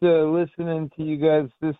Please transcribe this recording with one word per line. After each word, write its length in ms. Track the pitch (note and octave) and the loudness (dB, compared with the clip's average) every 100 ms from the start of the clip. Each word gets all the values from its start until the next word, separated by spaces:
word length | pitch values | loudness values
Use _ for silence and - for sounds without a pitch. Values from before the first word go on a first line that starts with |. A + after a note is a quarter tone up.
uh, 220 | F3 E3 D#3 | 2 4 2
listening 640 | E3 E3+ - E3+ D#3+ D3+ - | 0 -2 -6 -6 -4 -6 -8
to 80 | |
you 140 | D#3 D3+ | -6 0
guys. 320 | D#3 D3+ C3+ - | 2 2 0 -6
This, 160 | D#3+ D3 | -8 -8